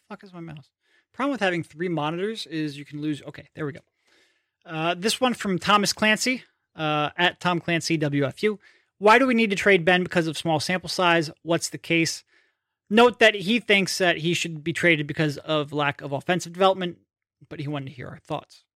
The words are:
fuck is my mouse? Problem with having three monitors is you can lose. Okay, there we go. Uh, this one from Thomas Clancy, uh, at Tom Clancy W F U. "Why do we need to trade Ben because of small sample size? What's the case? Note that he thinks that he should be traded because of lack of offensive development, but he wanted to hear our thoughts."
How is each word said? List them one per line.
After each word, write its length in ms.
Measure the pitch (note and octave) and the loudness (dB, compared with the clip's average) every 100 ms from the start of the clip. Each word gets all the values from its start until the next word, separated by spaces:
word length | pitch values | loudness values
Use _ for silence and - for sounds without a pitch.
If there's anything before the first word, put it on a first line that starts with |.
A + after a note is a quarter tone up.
| - | -20
fuck 160 | G3+ | -20
is 80 | G3+ | -18
my 80 | F3+ | -18
mouse? 300 | E3 D3+ - _ _ _ _ | -16 -18 -20 _ _ _ _
Problem 220 | - C4+ | -6 -4
with 80 | C4 | 0
having 200 | G3 F3 | 0 0
three 280 | - D3+ F3+ | -4 -6 -4
monitors 580 | D#3+ D3 E3+ G3+ A3 - | -2 -2 -4 -6 -6 -8
is 300 | D#3+ D3+ C#3+ | -6 -6 -8
you 80 | C#3+ | -12
can 160 | D3 | -8
lose. 200 | D3+ C#3+ | -4 -6
Okay, 260 | C#3+ C#3+ D3 | -8 -18 -18
there 120 | - D3+ | -10 -10
we 80 | |
go. 80 | C3 - _ _ _ _ _ _ _ - | -10 -16 _ _ _ _ _ _ _ -12
Uh, 300 | D#3+ D#3+ F3+ | -4 -4 -2
this 220 | G3+ - | -2 0
one 140 | B3+ | -2
from 260 | A3+ G3+ F3+ | -2 -2 -2
Thomas 320 | F3 G#3 F#3+ | 2 2 2
Clancy, 520 | - G#3+ G#3+ - B3+ - _ _ - | 0 0 2 0 -4 -8 _ _ -6
uh, 320 | D#3 D3+ D3 - | -2 -2 -2 0
at 240 | F3 - | 0 0
Tom 180 | F3+ E3+ | -2 -2
Clancy 380 | - E3+ - E3 | 0 -2 0 -2
W 260 | D3+ C#3+ C#3 | 0 0 -2
F 160 | - | -2
U. 160 | G#3+ G#3 _ _ _ _ | -2 -2 _ _ _ _
"Why 220 | G3 A#3 | 6 6
do 80 | C4 | 6
we 60 | |
need 160 | A#3 A3+ | 4 2
to 80 | G3 | 2
trade 260 | G3+ G3 | 4 4
Ben 200 | E3 F3+ | 6 2
because 220 | F3+ F3+ E3 | 2 0 -2
of 120 | D3+ | -2
small 240 | E3+ D#3 | -2 0
sample 260 | - F#3 F3 | 0 -4 -4
size? 420 | - F3+ E3+ D#3 - | 0 4 4 2 -6
What's 260 | D#3 E3 - | -2 -2 -2
the 100 | C#3+ | -8
case? 460 | - E3 D#3+ - - _ _ _ _ _ - | -2 0 0 -4 -12 _ _ _ _ _ 0
Note 300 | G#3 A#3+ - | 4 4 6
that 160 | A3 G#3 | 4 4
he 240 | F3+ A#3 | 0 0
thinks 380 | - G3+ F#3 - | 2 2 2 0
that 220 | F#3 D#3+ | 0 0
he 140 | D#3 | 0
should 300 | E3 E3+ D#3+ | -2 -4 -6
be 80 | D3+ | -8
traded 340 | D#3+ F3 D#3+ D3 | -2 2 2 0
because 320 | D3+ D#3 D3 | -2 -4 -4
of 340 | - D#3 D3 | -4 -4 -2
lack 280 | D3 C#3+ C#3 | -2 -4 -4
of 120 | D3 | -6
offensive 400 | C3+ - F3+ E3+ | -6 -4 -4 -4
development, 460 | E3+ F#3+ F#3+ F3+ F3 _ _ _ _ - | 2 2 2 -2 -8 _ _ _ _ -18
but 100 | E3+ | -12
he 80 | C#3+ | -8
wanted 200 | D3 C3+ | -8 -10
to 40 | C3+ | -14
hear 120 | - | -16
our 120 | - | -16
thoughts." 440 | - D3+ - - _ | -10 -10 -10 -20 _